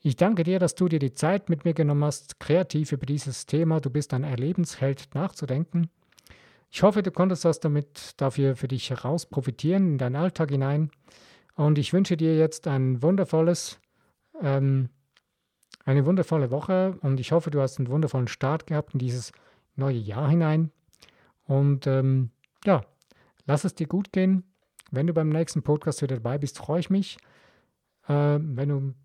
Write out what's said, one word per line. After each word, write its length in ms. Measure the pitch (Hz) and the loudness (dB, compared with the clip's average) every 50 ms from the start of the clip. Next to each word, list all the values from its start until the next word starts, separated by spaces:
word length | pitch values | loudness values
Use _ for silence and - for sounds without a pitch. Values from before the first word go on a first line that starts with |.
Ich 140 | _ 151 131 | _ -2 0
danke 300 | - 175 196 226 180 165 | 2 2 2 2 2 0
dir, 160 | 165 185 190 | 0 2 2
dass 160 | 180 165 - | 2 0 0
du 120 | - 185 180 | 0 0 0
dir 120 | 160 156 | 2 0
die 140 | 139 131 - | 0 -2 -2
Zeit 340 | - - 156 185 202 - - | -2 -2 0 0 0 0 -2
mit 160 | 170 147 - | -2 0 0
mir 100 | 175 160 | -2 0
genommen 300 | - 165 147 147 143 147 | 2 2 2 2 2 0
hast, 340 | 147 139 - - - - _ | 0 -2 -4 -10 -18 -18 _
kreativ 540 | - - - 175 185 - - 151 156 139 - | -2 2 2 2 2 2 0 -2 -2 -2 -4
über 120 | 135 - | -6 -4
dieses 420 | 127 143 147 - 139 123 - - | -4 -4 -4 -4 -6 -10 -10 -8
Thema, 340 | - - 147 165 160 160 160 | -4 -2 0 2 2 2 0
du 100 | 143 139 | 0 -2
bist 240 | 120 147 143 - - | -2 -4 -4 -2 -4
ein 80 | 127 135 | -4 -2
Erlebensheld, 880 | 151 131 120 127 147 185 180 175 - - - - 135 139 135 - - - | -2 -4 -4 -2 -2 0 -2 -2 -4 -2 -2 -2 -2 -2 -2 -8 -8 -6
nachzudenken. 760 | 147 151 190 - - - 127 127 139 165 - - 170 170 165 _ _ _ _ _ _ _ - - - - - _ _ _ _ | -4 -4 -4 -6 -8 -6 -4 -2 -2 -2 -2 0 -2 -2 -2 _ _ _ _ _ _ _ -20 -20 -20 -20 -20 _ _ _ _
Ich 120 | - - - | -4 4 4
hoffe, 200 | 196 202 214 190 | 4 4 4 0
du 80 | 185 | -2
konntest 340 | 175 - 180 190 185 - - | 0 0 0 2 2 2 2
was 140 | 175 156 - | 0 0 2
damit 560 | - 160 147 147 143 - _ - - - - - | 0 0 0 0 -2 -4 _ -20 -20 -20 -8 -4
dafür 360 | 139 135 127 - 139 135 131 | -2 -2 0 2 0 0 0
für 140 | 120 - 127 | -2 -4 -6
dich 220 | 131 127 - - | -4 -6 -4 -6
heraus 360 | 131 - - 127 147 170 - | -8 -6 -4 -4 -4 -4 -4
profitieren 680 | _ - - 127 135 117 - - 151 180 196 196 180 151 | _ -4 -4 -4 -4 -6 -4 -2 0 2 2 2 2 2
in 60 | 135 | 0
deinen 180 | 131 123 123 | 0 -2 -2
Alltag 340 | 143 165 185 - - 165 143 | 0 -2 -2 0 -2 -2 0
hinein. 400 | 139 139 135 135 143 147 156 151 _ _ _ _ - - - - - _ _ _ _ | 0 0 0 0 0 0 0 -2 _ _ _ _ -20 -20 -20 -20 -20 _ _ _ _
Und 220 | - 151 151 151 147 | 0 2 4 4 4
ich 140 | 143 - - | 2 2 2
wünsche 240 | 185 196 - 185 | 2 2 2 0
dir 200 | 156 160 160 160 | 0 2 2 4
jetzt 320 | 156 160 156 156 - _ 165 | 4 4 2 0 -4 _ -2
ein 340 | 143 135 131 131 131 123 120 | 0 0 2 0 0 2 2
wundervolles, 760 | 160 185 196 190 - - 160 160 170 175 160 - - - - _ _ _ _ _ _ _ _ _ _ _ 320 | 2 2 2 0 0 2 2 2 2 2 0 -4 -10 -14 -18 _ _ _ _ _ _ _ _ _ _ _ -4
ähm, 500 | 226 143 139 139 135 139 135 135 131 123 _ _ _ _ _ _ _ _ _ _ _ _ _ _ _ _ - _ _ | -2 0 0 2 2 2 2 2 0 -2 _ _ _ _ _ _ _ _ _ _ _ _ _ _ _ _ -20 _ _
eine 220 | - 135 143 135 | 0 2 2 4
wundervolle 460 | 147 185 190 175 - 165 156 143 123 123 | 4 2 2 2 0 0 0 0 0 -2
Woche 440 | 147 147 - 190 185 185 185 185 190 | -4 -2 0 0 2 2 0 -2 -4
und 180 | - 139 135 131 | -2 -2 -2 -2
ich 140 | 120 - 160 | -2 0 0
hoffe, 180 | 170 160 - | 0 0 0
du 100 | 147 147 | -2 0
hast 180 | 135 131 - - | 0 0 -2 -4
einen 100 | 135 120 | -4 -2
wundervollen 400 | 127 151 160 143 - 135 127 113 | 0 0 0 0 0 -2 -2 -2
Start 380 | - - - 135 147 160 - | -4 -4 -2 -2 -2 -2 -4
gehabt 260 | - 160 151 147 - - | -4 -4 -4 -4 -2 -4
in 80 | 139 | -4
dieses 320 | 127 127 120 127 117 - - _ _ _ _ _ _ _ _ | -2 -2 -4 -6 -8 -12 -16 _ _ _ _ _ _ _ _
neue 220 | - 135 139 131 | -4 -2 -2 -2
Jahr 320 | 117 110 101 98 113 147 143 | -2 -4 -6 -6 -2 0 2
hinein. 420 | 151 170 165 156 156 156 165 156 _ _ _ _ _ _ - - _ _ _ _ _ _ _ | 2 2 2 2 2 2 0 -2 _ _ _ _ _ _ -20 -20 _ _ _ _ _ _ _
Und, 420 | - 139 135 139 143 143 135 - 147 | -2 0 2 4 4 2 2 0 0
ähm, 420 | 135 135 131 135 135 131 127 117 _ _ _ _ _ _ - | 0 2 2 2 2 2 0 -2 _ _ _ _ _ _ 0
ja, 200 | 214 196 139 95 _ _ _ _ _ _ _ _ _ _ _ _ | 2 2 2 0 _ _ _ _ _ _ _ _ _ _ _ _
lass 180 | - 139 147 - | 0 0 0 0
es 100 | 190 - | -2 -4
dir 140 | - 165 147 | -4 -6 -4
gut 240 | - 185 202 - - | -2 -4 -4 -2 0
gehen. 320 | 196 185 185 190 190 180 _ _ _ _ _ _ _ - _ | 0 2 4 2 2 0 _ _ _ _ _ _ _ -16 _
Wenn 160 | - 135 139 | -4 -2 0
du 60 | 175 170 | 2 2
beim 160 | 165 156 156 | 2 2 2
nächsten 340 | 151 156 165 - - 156 - | 2 0 0 -2 -2 -4 0
Podcast 400 | - 151 151 - - 147 - - | 0 0 0 0 -4 -4 -2 -4
wieder 140 | 135 131 | -4 -4
dabei 220 | 123 110 117 127 143 | -4 -4 -4 -4 -2
bist, 200 | 143 139 - - | -4 -6 -8 -10
freue 220 | - - 147 175 | -6 -4 -2 -2
ich 100 | 170 - | 0 0
mich. 280 | 190 196 196 - - - _ _ _ _ _ _ _ _ _ _ _ _ _ _ _ _ _ | 0 0 0 -2 -8 -20 _ _ _ _ _ _ _ _ _ _ _ _ _ _ _ _ _
Äh, 320 | - 147 143 147 147 147 147 | -2 0 2 2 2 2 0
wenn 280 | 156 156 135 120 139 143 | -2 -4 -4 -4 -2 -2
du 260 | 147 139 135 135 131 - _ | -2 -2 -4 -6 -8 -10 _